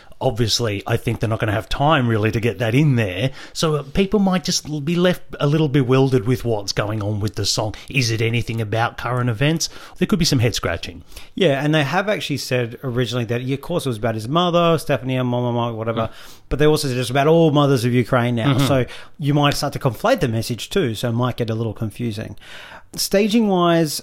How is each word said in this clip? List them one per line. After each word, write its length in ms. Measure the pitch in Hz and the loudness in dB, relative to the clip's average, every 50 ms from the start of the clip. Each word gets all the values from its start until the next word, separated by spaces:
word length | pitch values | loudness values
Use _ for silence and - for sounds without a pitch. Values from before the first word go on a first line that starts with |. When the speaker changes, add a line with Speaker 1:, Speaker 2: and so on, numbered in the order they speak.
| - - - - - | -18 -20 -10 -4 -2
Speaker 1:
Obviously, 600 | 131 117 107 120 104 - - 120 110 101 98 - | -2 0 0 0 0 0 0 0 -2 -2 -4 -2
I 100 | - 120 | -2 -2
think 240 | 113 - 120 113 - | -2 0 -2 -2 -2
they're 80 | - 107 | -2 -2
not 120 | 110 107 | -2 0
gonna 120 | 120 110 101 | 0 0 -2
have 160 | 110 107 - | -2 -2 -4
time 400 | - - 139 151 160 143 123 117 | -2 0 2 2 4 4 2 2
really 220 | 113 107 104 110 | 2 2 2 0
to 100 | 107 117 | 0 0
get 180 | 101 117 101 - | 0 0 0 0
that 140 | 120 110 113 | 0 2 4
in 220 | 135 160 147 131 | 4 4 4 4
there. 360 | 117 110 95 87 92 120 139 - - - - - | 2 0 0 -2 -2 -4 -4 -4 -8 -14 -12 -6
So, 220 | - - 160 151 | -4 -2 -2 -2
uh, 60 | 143 143 143 - | -2 -4 -2 0
people 280 | 190 196 196 208 214 | 0 2 2 2 2
might 240 | 196 190 185 180 - | 2 2 2 0 -2
just 220 | - 139 - - | -2 -4 -4 -4
l-, 140 | 143 151 151 | -6 -6 -6
be 160 | 139 156 175 | -4 -2 0
left 240 | 175 175 180 175 - - - - - | 2 2 2 2 0 -6 -12 -6 -2
a 80 | 147 | 0
little 220 | 143 147 160 156 147 | 2 2 2 2 2
bewildered 580 | 123 147 131 117 131 135 135 135 127 131 98 | 2 2 4 4 4 4 4 4 4 2 2
with 200 | 123 127 120 - | 2 0 0 0
what's 260 | 117 113 104 101 104 - | -2 -2 -2 -4 -4 -4
going 300 | - 107 104 110 110 101 | -4 -4 -2 -4 -4 -2
on 180 | 104 107 101 | -2 -2 -2
with 140 | 101 107 - | -2 -4 -4
the 100 | - 101 | -2 -2
song. 300 | - - - 110 104 95 - - - | -2 -2 -2 -2 -4 -6 -10 -12 -6
Is 200 | - 143 123 113 | -2 -2 -2 0
it 120 | 113 107 117 | -2 -2 -2
anything 380 | 113 117 120 110 - 113 113 | 0 0 -2 -2 -2 -4 -4
about 360 | 113 101 110 113 117 117 - | -4 -4 -2 -2 -2 -2 -4
current 320 | - - 120 123 123 123 123 | -6 -6 -4 -2 -2 -2 -2
events? 400 | 113 107 139 147 165 160 - - - - - - - - | 0 0 0 0 0 0 -2 -6 -8 -14 -18 -18 -6 -4
There 80 | 180 | -2
could 120 | - 214 165 | 0 2 2
be 40 | 160 | 2
some 140 | - 151 131 | 2 2 2
head 160 | 117 120 95 | 2 0 0
scratching. 480 | - - 92 85 82 - - 82 87 - - - - - - - | -2 -4 -4 -4 -6 -8 -12 -14 -16 -18 -18 -18 -18 -18 -12 -2
Speaker 2:
Yeah, 280 | - 196 156 139 135 147 | 0 2 2 2 2 0
and 120 | 151 156 | 2 2
they 80 | 160 143 | 2 0
have 240 | 135 156 185 202 202 | 0 -2 -2 -2 -2
actually 280 | 208 160 - - 147 123 | -2 -2 -4 -4 -6 -6
said 400 | - - 131 127 120 113 120 - - | -4 -2 -2 -2 -2 -2 -6 -8 -8
originally 420 | 131 117 123 127 107 117 123 120 | -4 -2 0 0 0 -2 -2 -2
that, 160 | 104 117 120 131 | -2 -2 -4 -2
yeah, 120 | 127 139 | -4 -4
of 40 | 135 | -4
course, 240 | - - 170 - - | -4 -4 -4 -2 -2
it 40 | 135 | -2
was 80 | 120 107 | -2 -2
about 160 | 110 117 110 | -2 -2 -2
his 120 | 110 107 120 | -4 -4 -2
mother, 500 | 151 170 180 180 165 175 170 170 165 143 | 0 0 2 2 2 4 4 4 2 2
Stefania, 480 | - - 143 123 127 131 131 127 127 | 0 -2 -2 -2 -2 -2 -2 -2 0
Mama, 260 | 123 123 123 123 120 120 | 0 0 0 0 0 0
Mama, 220 | 120 120 120 113 | -2 -2 -2 -4
whatever. 260 | 110 110 113 113 113 113 | -4 -4 -4 -2 -2 -4
Speaker 1:
Mm. 80 | 110 - - - - - - - - | -4 -6 -12 -18 -20 -20 -20 -10 -6
Speaker 2:
But 100 | - 127 | 0 2
they 60 | 151 | 4
also 220 | 151 156 151 151 139 | 4 4 4 0 -2
said 80 | 123 | -2
it's 140 | 127 123 113 | -2 -2 0
about 160 | 123 139 139 | 0 2 4
all 240 | 156 165 170 165 160 | 6 6 6 6 6
mothers 340 | 139 147 143 139 139 123 107 | 6 4 4 4 4 4 2
of 80 | 127 120 | 2 2
Ukraine 440 | 127 117 - 135 123 117 123 120 | 2 2 4 2 2 2 2 0
now. 180 | 117 110 143 135 | 2 2 2 4
Speaker 1:
Mm-hmm. 120 | 135 139 135 | 4 4 4
Speaker 2:
So 180 | 143 131 120 - - - - - - - | 4 2 2 0 -6 -12 -16 -18 -10 -4
you 160 | 147 139 143 | 0 2 2
might 200 | 151 143 143 143 | 4 4 2 2
start 180 | - 156 143 - | 0 -2 -4 -4
to 40 | 139 | -2
conflate 400 | - 139 107 - - 214 269 214 | -2 -2 -2 0 2 2 2 2
the 80 | 156 123 | 2 0
message 420 | 110 117 110 - 123 104 - - | 0 -2 -2 -4 -6 -6 -8 -4
too, 240 | - 202 170 120 110 | -2 0 0 0 -2
so 140 | - - 120 | -2 -2 -2
it 20 | 117 | 0
might 240 | 117 123 123 - | 0 0 0 -2
get 140 | - 123 110 | -2 -2 -2
a 40 | 110 | -2
little 200 | 110 117 110 101 | -2 -4 -4 -4
confusing. 600 | - 117 107 - - 120 117 104 110 110 101 104 - - - - - - - - - - - - - | -4 -6 -6 -6 -6 -6 -6 -6 -6 -8 -10 -12 -14 -16 -18 -18 -18 -18 -18 -20 -20 -20 -12 -8 -6
Staging-wise, 1040 | - - - 196 214 214 196 240 220 208 190 180 175 170 170 165 165 147 - - | -2 0 2 2 2 4 4 2 4 4 4 4 4 4 4 4 2 0 -2 -6